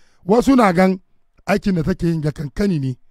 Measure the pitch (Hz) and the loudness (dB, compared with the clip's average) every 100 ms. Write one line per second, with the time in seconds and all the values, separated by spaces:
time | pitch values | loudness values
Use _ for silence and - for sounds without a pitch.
0 | _ _ 175 233 247 269 214 175 190 190 | _ _ 0 2 4 4 4 4 2 0
1 | _ _ _ _ - 202 208 180 160 185 | _ _ _ _ -4 -4 -2 -2 -2 -4
2 | 170 165 151 - 147 - 208 165 131 123 | -4 -2 -4 -6 -8 -4 -2 -2 -4 -8
3 | _ | _